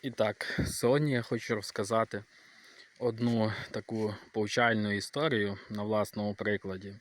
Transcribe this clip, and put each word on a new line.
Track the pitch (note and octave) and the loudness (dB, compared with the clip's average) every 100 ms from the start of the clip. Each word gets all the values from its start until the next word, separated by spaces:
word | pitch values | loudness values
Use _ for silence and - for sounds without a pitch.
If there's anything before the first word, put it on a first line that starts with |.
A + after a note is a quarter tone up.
І | C#3 | -8
так, | A#2+ G#2+ - - - - | 0 0 0 -4 -2 -2
сьогодні | - A#2+ C#3+ D3 | 0 4 4 4
я | B2+ | 0
хочу | A#2 A#2 - | 0 -4 -2
розказати | A2 - - G2+ A2+ A2+ G#2 - - - - - - - _ | -4 -2 -4 2 2 2 -2 -10 -20 -20 -20 -20 -20 -20 _
одну | B2 A2 A#2+ A#2 A2 G#2+ - | -2 0 2 4 2 0 -6
таку | A2+ - A2+ G#2+ G2+ - | -8 -6 -2 -2 -4 -6
повчальну | A2 G#2 - A#2 A2 G#2 | -2 0 4 4 4 2
історію | G2+ - C#3+ D#3 A#2 G2+ G2 - | 0 -2 -2 2 2 0 -4 -8
на | G#2+ | -6
власному | G#2 G#2+ A#2+ G#2+ G#2 | 0 0 0 -2 -4
прикладі. | G2 G#2 G#2 F#2+ F#2+ G2 G#2 | -2 -2 -2 -4 -8 -10 -16